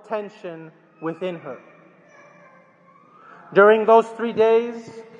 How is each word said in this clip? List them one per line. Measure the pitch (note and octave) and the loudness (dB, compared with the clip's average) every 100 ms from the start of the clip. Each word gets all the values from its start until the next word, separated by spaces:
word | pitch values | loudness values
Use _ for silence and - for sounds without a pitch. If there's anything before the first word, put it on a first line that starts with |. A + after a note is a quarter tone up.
| - | -10
tension | G#3+ G3+ - F3+ E3 D#3+ _ _ - | -10 -10 -14 -14 -14 -18 _ _ -10
within | D#3+ E3 F#3 E3 | -10 -8 -8 -10
her. | C#3 A#2 - - _ _ _ _ - D5 C5+ C5 _ _ _ _ _ _ - - - | -14 -16 -20 -20 _ _ _ _ -20 _ -20 _ _ _ _ _ _ _ -20 -20 -2
During | E3+ G#3 A3 G#3+ | 4 6 6 6
those | A3+ A3+ | 4 4
three | - A#3 | -6 -6
days, | G#3 A3+ A3+ A#3+ A#3 - - - | 0 2 2 0 -10 -16 -20 -20